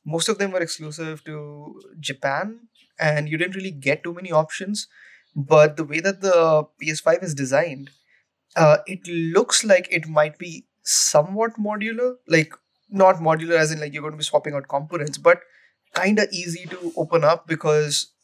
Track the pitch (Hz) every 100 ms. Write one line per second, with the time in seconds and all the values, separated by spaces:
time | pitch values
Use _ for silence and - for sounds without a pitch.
0 | 151 165 220 202 196 185 165 - 156 156
1 | 160 156 156 151 147 147 151 - - 160
2 | 143 135 139 143 208 233 _ _ _ -
3 | 156 151 151 156 180 190 190 143 135 156
4 | 175 175 185 156 156 - 190 208 - _
5 | - _ _ 147 139 156 151 151 147 160
6 | 190 190 196 175 160 151 147 _ 156 156
7 | 160 175 185 139 127 139 170 156 139 _
8 | _ _ _ _ _ 180 156 151 - 190
9 | 175 170 165 185 240 - 220 180 - 170
10 | 160 151 151 - 175 160 _ _ - -
11 | - 151 175 208 226 226 208 208 220 226
12 | 247 247 - 160 156 - _ _ _ 196
13 | 185 175 160 160 165 165 156 156 151 147
14 | 151 151 147 147 151 143 - 143 156 170
15 | 143 143 170 175 _ _ _ _ _ 175
16 | 190 214 202 170 175 175 170 180 170 175
17 | 160 165 151 170 160 156 156 151 151 143
18 | - _